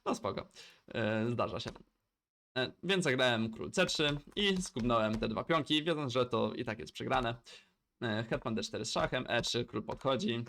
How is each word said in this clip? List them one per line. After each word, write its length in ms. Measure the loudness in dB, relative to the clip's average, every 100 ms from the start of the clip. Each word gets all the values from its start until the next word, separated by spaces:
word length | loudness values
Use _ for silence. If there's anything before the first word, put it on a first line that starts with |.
| -6
No 100 | -4
spoko, 360 | -2 -4 -8 -14 -20 -20 -8
e, 440 | -2 0 2 0
zdarza 280 | 0 -2 -2
się. 100 | -6 -10 -18 _ _ _ _ _ _ -4
E, 140 | -4 -4
więc 200 | 0 2
zagrałem 480 | 4 4 4 4 0
król 200 | -2 -4
C 140 | 0 2
trzy 320 | 2 0 0 -4 0
i 260 | 2 2
skubnąłem 580 | -2 -2 2 4 4 2
te 80 | 0
dwa 160 | 0
pionki, 400 | 2 2 2 0
wiedząc, 300 | 2 0 0
że 120 | 2 2
to 280 | 2 0
i 120 | 0 -4
tak 140 | -6
jest 120 | -8
przegrane. 440 | -6 0 2 0 -4 -10 -20 _ _ _ -6
E, 220 | -2 -2
hetman 320 | 0 -2 -2 -2
D 80 |
cztery 220 | -2 -4 -2
z 60 |
szachem, 340 | 0 0 0 0
E 140 | 0
trzy, 240 | 0 -2 -2
król 180 | -4
podchodzi, 640 | -6 -4 0 0 0 -2